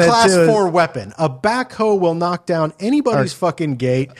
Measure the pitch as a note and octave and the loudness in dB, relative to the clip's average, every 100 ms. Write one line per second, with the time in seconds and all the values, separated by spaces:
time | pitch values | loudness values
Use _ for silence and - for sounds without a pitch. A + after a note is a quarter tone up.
0 | E3+ A#3 A3+ F3+ D#3+ G#3+ F#3+ E3+ E3 - | 4 4 4 4 4 2 2 2 0 -2
1 | G2 - D#3 C3 G#3+ B3 B3+ - A3 G3+ | -10 -4 -4 -2 -2 -2 -4 -4 -2 0
2 | F3 E3 F3 F3 - E3+ D#3 - G3+ D4 | 0 -2 -2 -4 -4 -2 -2 -4 -2 0
3 | C4 A3+ F#3+ - F3+ D#3 D#3 B2+ B2+ B2+ | 0 0 -2 -2 -4 -4 -4 -4 -2 -2
4 | C3+ - | -4 -10